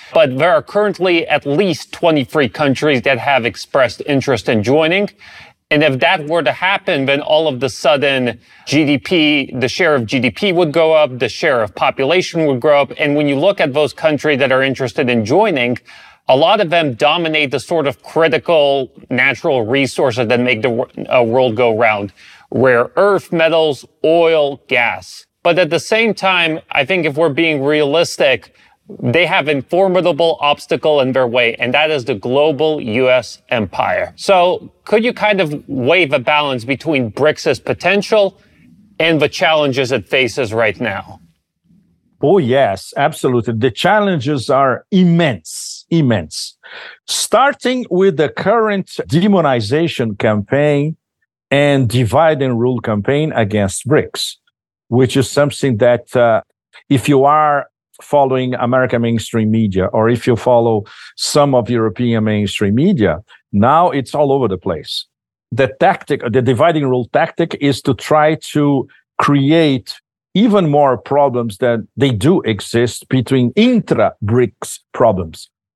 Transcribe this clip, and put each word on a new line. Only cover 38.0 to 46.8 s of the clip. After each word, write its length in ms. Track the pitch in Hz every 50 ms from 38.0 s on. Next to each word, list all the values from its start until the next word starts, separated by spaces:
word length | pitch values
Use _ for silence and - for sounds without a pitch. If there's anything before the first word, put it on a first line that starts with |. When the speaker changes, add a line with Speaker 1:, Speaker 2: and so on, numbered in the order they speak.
| 185 - 226 214 196 190 - _ _ _ _ _ _ - _ _ _ _ _ -
Speaker 1:
and 220 | 160 165 160 143
the 80 | 151 139
challenges 640 | - - 180 165 160 151 147 139 123 139 131 117
it 160 | 135 113 92 -
faces 460 | - 135 127 113 - 147 123 101 110
right 260 | 117 113 107 95 -
now? 400 | 123 107 98 98 92 - - - _ _ _ _ _ _ _ _ _ _ _ _ _ _ _ _ _ _ _ _
Speaker 2:
Oh, 160 | 135 147 196 190
yes, 560 | 143 117 131 139 131 101 98 - - - -
absolutely. 580 | 151 139 156 151 - - 135 123 120 110 123 113
The 160 | 107 120 127
challenges 800 | 110 - - 175 208 214 208 196 180 143 107 143 151 131 - -
are 380 | 135 135 139 131 117 - - -
immense, 920 | 202 185 185 170 170 170 170 143 110 85 - - - - - - - - - -
immense. 640 | 170 165 147 123 110 92 80 78 - - - - - _ - - - -